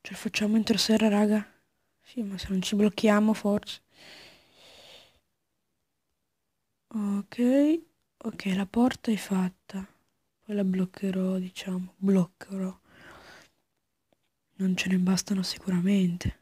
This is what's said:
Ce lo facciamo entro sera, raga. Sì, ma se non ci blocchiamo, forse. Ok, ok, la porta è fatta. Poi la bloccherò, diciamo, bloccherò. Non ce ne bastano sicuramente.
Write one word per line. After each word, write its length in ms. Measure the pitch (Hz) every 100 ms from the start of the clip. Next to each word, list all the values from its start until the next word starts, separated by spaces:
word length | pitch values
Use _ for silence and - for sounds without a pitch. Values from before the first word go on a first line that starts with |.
Ce 100 | -
lo 60 | 190
facciamo 380 | 220 - 208 220
entro 220 | 214 202
sera, 320 | - 220 220
raga. 360 | 202 214 214 208 _ _ _ _ _
Sì, 200 | _ 247
ma 160 | 202 190
se 100 | -
non 120 | 190
ci 140 | 185 202
blocchiamo, 580 | 208 - 214 208 214
forse. 480 | 208 202 202 - - _ _ - - - - _ _ - - - - - _ _ _ _ _ _ _ _ _ _ _ _ _ _ _ _ _ _
Ok, 920 | 220 202 202 202 - 240 277 294 330 - _ _ _
ok, 280 | 226 170 196 185
la 100 | 196
porta 460 | 233 247 - -
è 40 | 202
fatta. 720 | - 190 185 - - 190 190 _ _ _ _ _
Poi 160 | - 208
la 80 |
bloccherò, 760 | 190 185 185 - 196 185 185 190
diciamo, 560 | 185 - - 185 185 _
bloccherò. 840 | 196 190 170 _ - 196 185 185 _ - - - - - - _ _ _ _ _ _ _ _ _ _ -
Non 200 | 190 180
ce 140 | 185
ne 80 | 185
bastano 460 | 180 185 - 196
sicuramente. 960 | 180 - - 180 180 202 180 175 - -